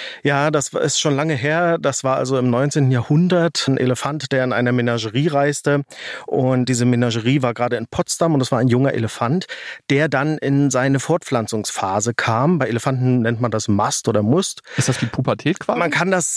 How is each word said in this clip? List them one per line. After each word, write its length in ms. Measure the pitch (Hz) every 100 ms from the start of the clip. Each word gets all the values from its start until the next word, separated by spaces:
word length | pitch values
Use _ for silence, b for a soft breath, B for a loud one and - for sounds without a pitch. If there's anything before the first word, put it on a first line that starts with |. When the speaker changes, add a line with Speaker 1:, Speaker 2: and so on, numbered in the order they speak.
| B B
Speaker 1:
Ja, 280 | 143 143 151
das 180 | 151 -
ist 300 | - 147 -
schon 160 | 156 139
lange 180 | 160
her. 440 | 139 139 160 175 165
Das 260 | 147 127
war 140 | 131 135
also 200 | 131 131
im 120 | 123
neunzehnten 420 | 120 143 151 131
Jahrhundert 760 | 127 - 151 180 180 165 - -
ein 100 | 135
Elefant, 540 | 127 123 139 151 -
der 120 | 135
in 100 | 127
einer 180 | 113 123
Menagerie 560 | 123 120 117 110 117 160
reiste. 560 | 143 143 143 147 143 143 B B B -
Und 420 | - 127 127 123
diese 180 | 120 123
Menagerie 560 | 120 120 113 113 143
war 120 | 127
gerade 240 | 117 120 120
in 100 | 113
Potsdam 460 | - - - 170
und 80 | 147
es 100 | 127
war 80 | 123
ein 80 | 127
junger 260 | 120 135
Elefant, 520 | - 113 - 120 175 - B B B -
der 200 | 139 151
dann 280 | 131 147 156
in 340 | 135 139 143
seine 280 | 127 131 135
Fortpflanzungsphase 1120 | - 170 - 123 107 110 101 - 95 98 113
kam. 460 | 113 - 113 143 175
Bei 80 | 123
Elefanten 540 | 113 143 131 127 127
nennt 200 | 113 117
man 100 | 120
das 160 | 110 -
Mast 400 | 98 90 - -
oder 160 | 110
Must. 380 | 104 160 190 - B B
Speaker 2:
Ist 120 | -
das 80 | 123
die 80 | 117
Pubertät 540 | - 131 - 143 185
quasi? 200 | - 220
Speaker 1:
Man 120 | 170
kann 200 | 151 180
das 240 | 185 156